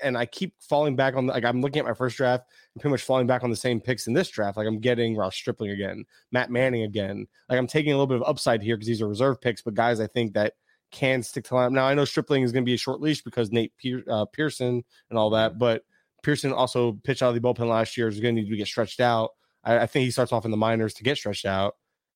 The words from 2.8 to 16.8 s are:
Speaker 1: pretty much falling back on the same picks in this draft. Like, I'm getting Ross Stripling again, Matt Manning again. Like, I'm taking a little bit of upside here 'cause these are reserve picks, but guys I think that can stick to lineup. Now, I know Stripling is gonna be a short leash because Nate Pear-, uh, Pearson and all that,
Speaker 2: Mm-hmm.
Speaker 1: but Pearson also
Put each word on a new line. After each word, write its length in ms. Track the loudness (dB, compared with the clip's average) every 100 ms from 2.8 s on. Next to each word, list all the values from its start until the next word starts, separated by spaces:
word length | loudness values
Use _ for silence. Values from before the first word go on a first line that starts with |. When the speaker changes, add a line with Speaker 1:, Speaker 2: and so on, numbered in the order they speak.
Speaker 1:
pretty 100 | -2
much 120 | 0
falling 220 | 2 2 4
back 180 | 2 0
on 40 |
the 40 | -2
same 240 | 0 -2
picks 260 | -2 -4 0
in 80 |
this 140 | 0 -2
draft. 280 | -2 -4 -2
Like, 100 | -4
I'm 120 | 0
getting 340 | 0 2 0 0
Ross 180 | -2 -4
Stripling 360 | -6 -4 -6
again, 320 | -4 -6 -8 -14 _ _
Matt 180 | -2 0
Manning 320 | 0 0 0
again. 420 | -2 -2 -4 -6 -10 _ -2
Like, 100 | -2
I'm 100 | 0
taking 260 | 0 2
a 20 | 2
little 100 | 2
bit 100 | 2
of 20 | 0
upside 340 | 0 0 0
here 160 | 0 -2
'cause 80 | -2
these 160 | -2
are 60 | -2
reserve 320 | 0 0 2
picks, 220 | -2 -4
but 140 | -4 0
guys 260 | 2 2
I 60 | 0
think 260 | 0 0
that 220 | 0 0 -2 _ _ _
can 320 | -2 0 0
stick 220 | -2 -8 -2
to 60 |
lineup. 200 | 0 2
Now, 140 | 2 4
I 80 |
know 100 | 4
Stripling 400 | 2 0 0 2
is 80 | 2
gonna 140 | 2 0
be 80 |
a 40 | 0
short 220 | -2 -2
leash 220 | -2 -2
because 260 | -4 -2 0
Nate 200 | 0 0 -4
Pear-, 220 | -6 -6 -2
uh, 160 | -2 -2
Pearson 580 | -2 -4 -2 -2 -2 -6 _ _
and 80 | 0
all 120 | 2
that, 220 | 4 2
Speaker 2:
Mm-hmm. 80 | 2
Speaker 1:
but 260 | 2 2 -4 _ _ _
Pearson 300 | -2 0 0
also 420 | 0 0 2